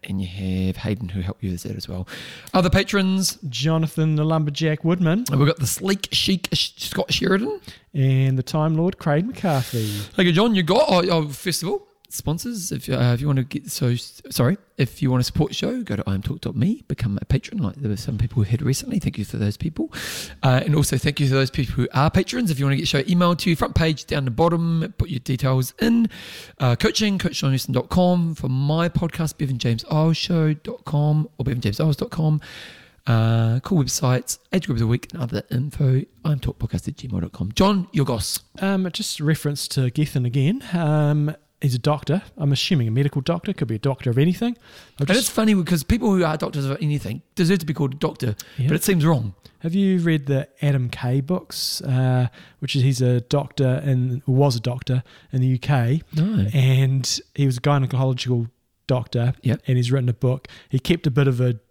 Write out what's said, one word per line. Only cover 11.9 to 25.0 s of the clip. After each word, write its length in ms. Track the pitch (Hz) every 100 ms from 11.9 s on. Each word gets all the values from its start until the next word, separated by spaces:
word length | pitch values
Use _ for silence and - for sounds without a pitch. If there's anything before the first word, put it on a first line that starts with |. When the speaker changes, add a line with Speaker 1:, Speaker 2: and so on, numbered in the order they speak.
| _ -
Speaker 1:
sponsors, 600 | - - 165 240 226 170
if, 160 | 139 -
uh, 240 | 131 123
if 60 | 120
you 60 | 147
wanna 140 | 135
get, 240 | 127 147 -
so, 240 | - 127 120
sorry, 640 | - - - - 127 196 _ -
if 220 | 135 -
you 80 | 131
wanna 100 | 127
support 260 | 123 - 151
the 40 |
show, 280 | - - 254
go 120 | 220 101
to 60 | -
I 60 |
am 80 | 95
talk 180 | - -
dot 160 | - -
me, 260 | 160 247 -
become 300 | - 110 101
a 20 |
patron 340 | - - - 214
like 140 | 110 -
there 120 | 127
were 60 | 101
some 220 | - 104
people 240 | 120 -
who 60 | 101
had 120 | 120
recently. 360 | - 131 - 214
Thank 160 | - -
you 60 |
for 120 | 104 117
those 180 | 104 -
people. 360 | 160 - 320 - - - - -
Uh, 180 | 139 127
and 100 | - 151
also 200 | 143 131
thank 200 | - 143
you 60 | 139
to 60 |
those 160 | 135 135
people 240 | - 127
who 120 | - 123
are 160 | 135 151
patrons. 400 | 185 - 247 226
If 80 | 135
you 40 | 139
wanna 100 | 139
get 80 | 170
show 140 | 147
emailed 340 | 135 175 175 175
to 120 | -
you, 40 | 165
front 180 | - -
page 300 | 165 156 -
down 180 | 151
the 60 | 131
bottom, 600 | 113 165 170 165 165 160
put 100 | -